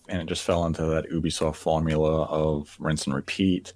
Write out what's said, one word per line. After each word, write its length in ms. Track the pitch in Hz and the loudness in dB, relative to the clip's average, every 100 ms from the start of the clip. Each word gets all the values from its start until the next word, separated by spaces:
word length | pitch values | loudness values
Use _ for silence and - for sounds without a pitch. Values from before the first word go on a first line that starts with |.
| - | -8
and 140 | 92 | -6
it 60 | 85 | -4
just 160 | 90 | -2
fell 220 | - 85 85 | 0 2 2
into 200 | 80 80 | 0 0
that 240 | 80 - | 0 0
Ubisoft 460 | 80 80 - 80 - | -2 -2 0 -2 0
formula 640 | 82 80 80 78 78 80 | 0 2 2 2 2 2
of 540 | 76 78 78 73 76 - | 0 0 0 0 -4 -6
rinse 260 | 76 78 69 | -2 -2 -2
and 60 | |
repeat. 600 | 69 - - 95 90 - | -4 -4 0 2 0 -4